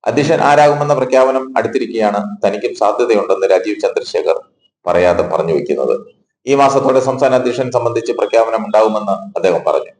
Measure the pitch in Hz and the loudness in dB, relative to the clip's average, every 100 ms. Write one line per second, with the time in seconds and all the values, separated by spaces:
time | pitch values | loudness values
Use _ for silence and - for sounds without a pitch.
0 | - 123 143 160 135 147 147 147 147 139 | -2 0 0 2 4 4 4 2 0 0
1 | 127 131 131 131 131 - - 131 113 113 | 2 2 2 0 -4 -4 -2 -4 -4 -2
2 | 107 104 101 101 101 104 117 - 101 104 | 0 0 -6 -4 -4 -2 -6 -2 -2 0
3 | 117 107 92 95 95 92 104 104 98 - | 2 0 2 0 2 2 0 -2 -2 -2
4 | - 87 80 - - _ _ _ 87 87 | -4 -4 0 -2 -4 _ _ _ -2 2
5 | 90 87 - 80 80 76 - 67 65 - | 2 2 0 -2 -2 -2 -2 -4 -2 -4
6 | - _ _ _ 123 139 139 131 135 131 | -6 _ _ _ -2 2 4 2 2 0
7 | 131 123 139 127 123 120 123 120 117 117 | 0 0 2 2 0 -4 -2 -2 -2 -4
8 | 113 120 - 117 113 113 104 107 110 107 | -4 -4 0 2 2 -2 0 2 2 0
9 | 101 95 98 - 95 85 80 73 - _ | -4 -6 -6 -2 0 0 0 -2 -4 _